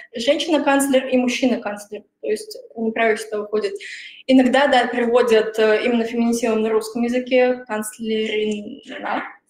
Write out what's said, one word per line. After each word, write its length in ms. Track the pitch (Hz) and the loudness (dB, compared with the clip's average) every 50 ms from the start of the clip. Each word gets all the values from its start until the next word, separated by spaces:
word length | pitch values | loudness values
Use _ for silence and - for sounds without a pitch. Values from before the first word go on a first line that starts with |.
| - _ - | -20 _ -12
женщина-канцлер 920 | 240 233 262 302 320 - 330 320 285 294 294 277 277 269 - 254 262 262 | -4 0 0 0 0 0 0 0 2 2 2 2 2 2 2 2 0 2
и 100 | - 254 247 | 2 0 2
мужчина-канцлер. 840 | 247 247 - - 269 247 220 - - 202 208 208 - - 208 202 - _ _ _ | 2 0 -2 0 0 0 0 0 -4 -8 -10 -10 -12 -14 -14 -16 -16 _ _ _
То 80 | - - | -4 -4
есть 300 | 214 214 - - - - - - - | -4 -4 -6 -12 -16 -18 -18 -16 -8
неправильно 640 | 233 226 220 220 240 226 226 214 220 - - 214 208 | -4 -4 -4 -2 0 0 0 0 -2 -4 -8 -8 -8
выходит. 340 | 208 - - 214 202 196 196 - - - - - - - - - - | -6 -4 -4 -4 -4 -4 -6 -8 -14 -16 -16 -16 -18 -20 -20 -14 0
Иногда, 400 | - 262 262 262 240 247 269 285 | 4 6 6 6 6 4 4 4
да, 200 | 277 262 247 240 | 4 4 4 2
переводят, 720 | - 247 247 233 226 233 247 226 - 220 214 214 - - - | 2 -2 -2 0 2 2 2 4 6 4 4 4 2 0 2
э, 260 | 220 214 214 214 - | 2 4 4 2 2
именно 200 | 240 240 233 226 | 0 0 0 0
феминитивом 580 | - 240 233 233 233 233 - 247 226 214 214 | -2 0 0 0 0 0 0 0 0 0 0
на 60 | 214 220 | 0 2
русском 320 | 220 220 220 - - 247 | 0 0 -2 -2 -4 -2
языке 640 | 233 240 247 254 247 254 262 254 254 247 254 247 - | -2 0 0 -2 -2 2 2 4 4 4 2 -2 -6
канцлерина. 1600 | - 214 214 214 - - - 226 220 220 220 220 214 208 214 214 214 214 208 208 214 - - - 254 - 196 196 208 220 - - - - _ _ | -6 -6 -6 -6 -8 -10 -8 -6 -4 -2 -2 -2 -2 -2 -2 -2 -2 -4 -4 -8 -12 -14 -16 -16 -16 -14 -10 -6 -4 -4 -4 -6 -10 -16 _ _